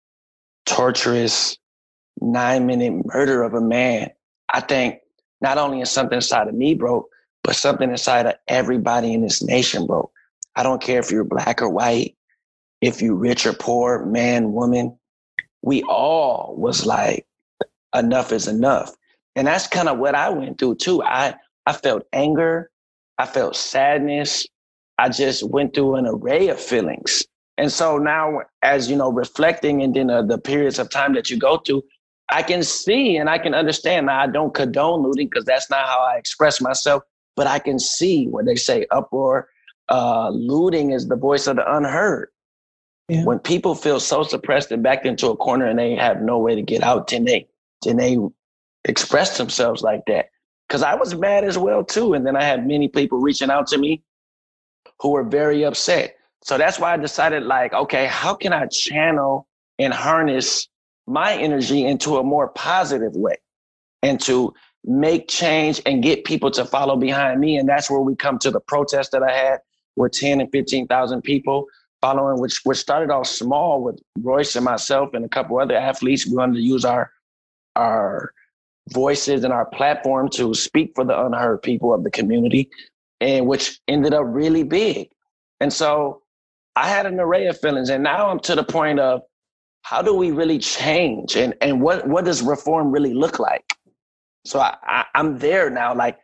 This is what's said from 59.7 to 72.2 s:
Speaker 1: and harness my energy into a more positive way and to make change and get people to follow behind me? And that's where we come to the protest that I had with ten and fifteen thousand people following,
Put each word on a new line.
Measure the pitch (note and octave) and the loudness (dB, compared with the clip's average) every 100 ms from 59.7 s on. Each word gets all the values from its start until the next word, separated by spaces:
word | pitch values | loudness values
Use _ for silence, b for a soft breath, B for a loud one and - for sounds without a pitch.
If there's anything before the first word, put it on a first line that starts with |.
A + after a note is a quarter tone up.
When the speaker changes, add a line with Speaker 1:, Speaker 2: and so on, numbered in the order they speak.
| - | -4
Speaker 1:
and | C3+ | -2
harness | A#2+ C3+ D#3+ D#3 C3 B2 - - _ _ _ - | -2 0 2 2 0 -2 -4 -6 _ _ _ -6
my | C#3 F#3+ G#3+ | -2 -2 0
energy | D#3 C#3+ B2 C#3+ C3 | 0 0 0 0 0
into | C3+ C#3+ C#3 | 0 0 0
a | |
more | C3 D3 C#3 | 2 0 0
positive | - D3 F3 - C3+ A2 F2+ | -4 -2 0 0 -2 -4 -2
way | G#2+ - _ _ _ _ _ _ | -2 -4 _ _ _ _ _ _
and | C3+ C3 | -2 0
to | - B2+ A#2+ b b _ | 0 0 0 b b _
make | - C3 D#3 E3 - | -2 0 2 0 -2
change | - E3+ D#3 D3+ D3+ - | -2 0 2 0 0 0
and | C3+ | 2
get | B2+ D#3+ | 2 0
people | - A#2 C3+ | -2 -2 0
to | - A#2+ | -2 -2
follow | C3+ C#3 C3+ | 0 2 2
behind | C3 C#3 C#3 B2+ | 0 0 0 2
me? | D3+ D3 | 2 2
And | C3+ | 2
that's | C#3+ - | 2 2
where | C#3 | 0
we | C3+ C3 | 0 0
come | C#3+ B2 | -2 -2
to | C3+ | 0
the | A2 | -2
protest | - D3 C#3+ C#3 C3+ | 0 -2 0 0 0
that | C3 | 0
I | C3 | 2
had | C3 C3 C3 - _ _ - | 2 0 0 -6 _ _ -2
with | B2 | -2
ten | - C#3+ C#3 | 0 0 0
and | B2+ | 0
fifteen | C#3 C3 C3+ B2 | -2 -2 -2 0
thousand | B2+ B2+ B2+ | 0 0 -2
people | C3+ C#3 C3+ C#3 C#3 b b _ | -2 -2 0 -2 -4 b b _
following, | C3 C3+ | 0 2